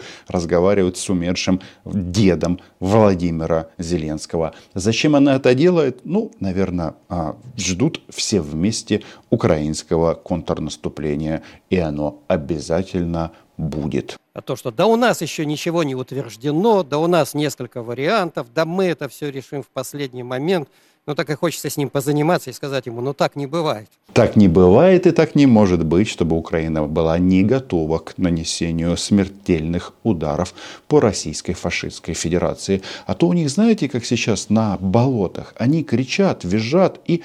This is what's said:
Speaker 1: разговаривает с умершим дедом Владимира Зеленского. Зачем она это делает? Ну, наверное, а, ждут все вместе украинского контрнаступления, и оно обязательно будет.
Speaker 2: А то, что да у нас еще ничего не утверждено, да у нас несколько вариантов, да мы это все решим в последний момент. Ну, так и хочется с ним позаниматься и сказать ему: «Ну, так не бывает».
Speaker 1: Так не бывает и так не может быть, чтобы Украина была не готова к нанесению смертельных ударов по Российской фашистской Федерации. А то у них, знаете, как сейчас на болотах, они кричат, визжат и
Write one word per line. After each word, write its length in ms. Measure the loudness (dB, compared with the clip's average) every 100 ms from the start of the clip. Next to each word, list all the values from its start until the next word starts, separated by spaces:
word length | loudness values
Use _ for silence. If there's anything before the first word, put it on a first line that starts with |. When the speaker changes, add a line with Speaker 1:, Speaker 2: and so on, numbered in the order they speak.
| -6 -18 -6
Speaker 1:
разговаривает 720 | -4 0 2 2 2 0 -2
с 120 | -4
умершим 520 | -2 -2 -4 -2 -2 -4 -18 -8
дедом 760 | -6 -2 2 2 2 0 -4 -8 _
Владимира 920 | 2 6 6 4 0 -2 -2 -2 -2 -8
Зеленского. 760 | -4 -4 -4 -8 -6 -4 -4 -6 -12
Зачем 420 | -4 -2 0 2 4
она 200 | 4 4
это 180 | 4 4
делает? 460 | 4 4 2 -2
Ну, 280 | -4 -4 -4 -6
наверное, 560 | -4 -2 -2 -2 -4 -8 -8
а, 280 | -6 -6 -8 -14 -8
ждут 440 | -6 -2 -2 -2 -10
все 320 | -10 -2 -2
вместе 600 | -2 -2 -2 -2 -2 -4 -4 -16 _
украинского 840 | 0 2 2 0 -4 -2 0 2
контрнаступления, 1300 | 0 -4 -6 -4 -4 -6 -8 -10 -6 -4 -4 -4 -6 -8 -20 _
и 80 | -2
оно 420 | -2 -4 -6 -6 -4
обязательно 1040 | -4 -2 -6 -2 -4 -2 -4 -4 -4 -6 -10 _ -10
будет. 600 | -6 -4 -4 -4 -6 -12 _
Speaker 2:
А 80 | -16
то, 160 | -10 -10
что 140 | -6
да 140 | 0 2
у 120 | 4
нас 240 | 2 0
еще 240 | -4 -6 -4
ничего 380 | -4 -2 -2
не 120 | -2 -4
утверждено, 880 | -8 -8 -10 -8 -4 0 2 2
да 140 | 2 0
у 100 | 2
нас 260 | 2 2
несколько 480 | -2 -4 -4 -10 -10
вариантов, 680 | -8 -4 -2 0 -2 -6 -6
да 120 | -4 -2
мы 200 | 0 -2
это 220 | -2 -6
все 220 | -8 -10
решим 340 | -8 -10 -10
в 40 | -10
последний 560 | -10 -10 -8 -8 -8
момент. 440 | -8 -4 -2 -2 -2 _ _ _ -8
Ну, 60 |
так 160 | -6 -4
и 60 | -4
хочется 340 | -4 -4 -6
с 80 | -4
ним 120 | -4
позаниматься 600 | -2 0 0 2 0 -2
и 40 |
сказать 340 | -10 -8 -6 -8
ему: 120 | -6
«Ну, 140 | -6
так 220 | -2 -2 -2
не 100 | -6
бывает». 420 | -4 -4 -4 -10 _ _
Speaker 1:
Так 220 | 4 6 6
не 120 | 6
бывает 580 | 8 8 8 8 6 6
и 60 |
так 240 | 4 2 4
не 100 | 6
может 380 | 6 6 4 2
быть, 220 | 2 2
чтобы 280 | 0 0 0
Украина 500 | -2 -2 -2 -2 -2
была 320 | 0 0 2
не 240 | 4 4
готова 560 | 4 0 0 -2 0 -2
к 180 | -4 -4
нанесению 800 | -2 -2 -4 -4 -4 -2 -2 -2
смертельных 960 | 0 0 0 -4 -2 0 0 -6 -8 -6
ударов 520 | -4 -2 -2 -2 -4 -8 -18 -18 0
по 120 | 2
Российской 540 | 4 0 -6 -8 -8
фашистской 600 | -6 -6 -6 -8 -10 -10
Федерации. 680 | -6 -2 0 -2 -4 -2 -4 -4 -12 -8
А 80 |
то 140 | 0 2
у 60 |
них, 160 | 2 0
знаете, 400 | 2 2 2 0
как 160 | -4 -2
сейчас 440 | -2 0 -2 0
на 280 | 0 2 -2
болотах, 760 | 0 2 2 0 -2 -6 -12 -4
они 260 | 0 0
кричат, 600 | 0 -2 0 0 0 0
визжат 560 | -2 -2 0 2 2 0 -2
и 180 | -2